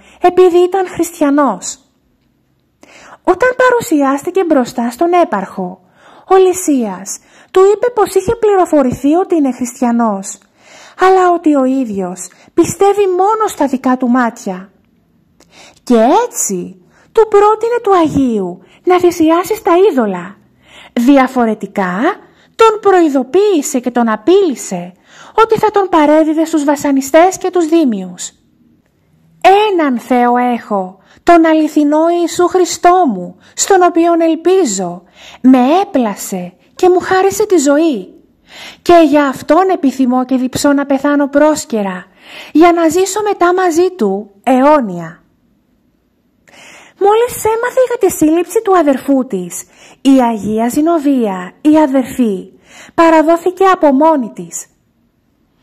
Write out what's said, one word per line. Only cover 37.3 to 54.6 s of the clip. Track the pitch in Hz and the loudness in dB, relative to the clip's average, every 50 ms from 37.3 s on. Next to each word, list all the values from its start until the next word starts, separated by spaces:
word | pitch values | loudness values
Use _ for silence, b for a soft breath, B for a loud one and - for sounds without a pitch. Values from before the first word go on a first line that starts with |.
| 392 403 427 | 0 -2 -2
τη | 415 370 320 | 0 2 2
ζωή. | 262 285 277 294 339 330 262 196 185 - - - _ _ _ _ _ B B B B B B B | 2 2 2 2 0 0 -2 -4 -8 -12 -18 -20 _ _ _ _ _ B B B B B B B
Και | B - 349 339 320 269 | B 4 6 6 6 6
για | 285 294 285 269 | 4 2 0 0
αυτόν | 254 - - - 294 349 381 381 | -4 -6 -2 0 0 2 2 0
επιθυμώ | 359 370 302 262 - - 269 240 254 254 254 | -2 -2 -2 -2 -2 -2 -2 0 0 -2 -2
και | 254 262 | -2 -2
διψώ | 247 254 254 - - - 285 277 | -4 -4 -4 -6 -2 0 0 0
να | 277 277 | 0 0
πεθάνω | 285 277 269 - 285 294 285 285 269 | -2 -2 -2 0 0 0 0 -2 0
πρόσκαιρα, | 285 285 302 311 302 294 - - 226 214 202 190 185 185 - _ B B B B B B B B | 0 2 2 2 0 -2 -6 -6 -6 -6 -6 -6 -8 -10 -14 _ B B B B B B B B
για | B 294 339 349 | B 4 4 4
να | 349 349 330 320 | 4 2 0 0
ζήσω | 302 370 381 381 - 427 | 0 0 -2 -2 -2 -4
μετά | 415 415 381 381 349 349 359 | -4 -4 -2 0 0 0 0
μαζί | 381 370 359 302 330 370 370 | 0 0 0 0 0 0 0
του | 370 359 226 196 190 202 214 - _ _ - | 0 -2 -2 -2 -2 -4 -8 -12 _ _ -2
αιώνια». | 254 262 254 262 294 311 294 233 196 180 175 165 160 165 - _ _ _ _ _ _ _ _ _ _ _ _ _ _ _ _ _ _ _ _ _ _ _ _ _ B B B B B B B B B B B | 0 0 2 4 4 2 2 0 -2 -8 -10 -12 -14 -16 -20 _ _ _ _ _ _ _ _ _ _ _ _ _ _ _ _ _ _ _ _ _ _ _ _ _ B B B B B B B B B B B
Μόλις | 370 403 427 453 480 494 - - - | 0 2 2 2 0 -2 -4 -4 -4
έμαθε | 427 453 453 480 494 - 523 508 480 | -4 -2 -2 -4 -4 -2 -2 -2 0
για | 480 - 392 359 | -2 -2 -2 -2
τη | - | 0
σύλληψη | - 311 302 320 349 359 - - 453 | 0 0 0 0 0 -2 -2 -4 -4
του | 440 392 381 359 | 0 2 2 2
αδερφού | 311 285 269 - - - 277 262 254 262 | 2 2 0 -2 -2 -2 -2 -2 -2 -4
της, | 196 185 180 175 - - - b b b b b b b | -6 -8 -10 -10 -14 -16 -18 b b b b b b b
η | b 269 269 262 | b 2 2 4
Αγία | 240 233 226 202 190 208 214 220 226 247 | 2 0 -2 -4 -6 -6 -4 -4 -4 -2
Ζηνοβία, | 247 294 302 330 339 320 269 294 277 254 226 202 190 185 180 180 - _ | -2 -2 0 0 0 0 0 0 0 0 -2 -4 -4 -6 -10 -14 -10 _
η | - 302 302 311 | 0 2 4 4
αδερφή, | 311 269 262 277 233 - - - 247 214 196 185 185 - - B B B B B B B B | 2 2 0 -2 -2 -4 -4 -2 -2 -2 -2 -6 -8 -14 -20 B B B B B B B B
παραδόθηκε | - 330 330 330 311 294 320 339 339 - 370 359 359 381 | 2 4 4 4 4 4 2 0 0 0 -4 -2 0 2
από | 381 370 359 311 294 | 2 2 2 2 2
μόνη | 269 262 311 320 320 277 226 196 - | 2 4 2 2 2 0 -2 -8 -10
της. | - 175 165 - - | -14 -16 -14 -14 -16